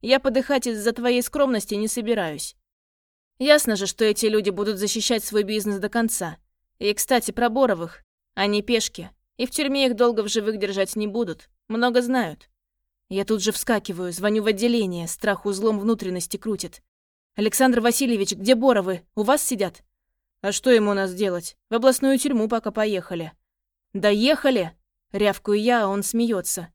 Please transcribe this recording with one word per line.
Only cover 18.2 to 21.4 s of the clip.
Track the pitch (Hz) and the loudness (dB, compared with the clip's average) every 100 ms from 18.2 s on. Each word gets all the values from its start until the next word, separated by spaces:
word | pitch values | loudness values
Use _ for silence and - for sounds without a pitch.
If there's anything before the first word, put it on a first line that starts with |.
| 196 | -2
где | 202 196 | -2 2
Боровы? | 254 262 226 185 180 _ | 4 6 4 2 -4 _
У | - | -4
вас | 208 294 | 2 2
сидят?" | - 226 190 - _ _ _ _ _ _ | 2 -2 -4 -6 _ _ _ _ _ _
"А | 196 | -6
что | 202 262 | -2 4
им | 240 208 | 4 4
у | |
нас | 202 196 | 0 -2
делать? | 180 202 175 | -2 -2 -2